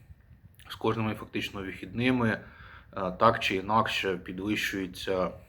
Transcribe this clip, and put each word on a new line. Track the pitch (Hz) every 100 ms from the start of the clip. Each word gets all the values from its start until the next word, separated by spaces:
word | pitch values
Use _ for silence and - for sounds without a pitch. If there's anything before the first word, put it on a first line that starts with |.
| - - - - - - -
з | -
кожними | 113 113 110
фактично | 104 - 104 - 104
вихідними, | 95 92 95 107 123 127 113
е, | 98 - - - - - - 92
так | 90 110 113
чи | - 95
інакше | 95 110 107 - 98 90
підвищується, | - 92 101 104 - 98 95 - - 92 92
е, | -